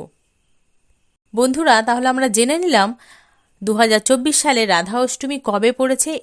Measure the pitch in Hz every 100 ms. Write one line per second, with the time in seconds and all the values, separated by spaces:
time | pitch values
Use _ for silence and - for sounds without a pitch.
0 | 156 _ _ _ _ _ _ _ _ _
1 | _ _ _ 214 254 262 320 226 220 240
2 | 262 254 262 214 240 320 359 240 202 240
3 | - - _ _ _ _ 196 214 226 214
4 | - 262 269 294 294 247 214 175 180 233
5 | 254 - 269 285 247 202 226 247 262 262
6 | 302 311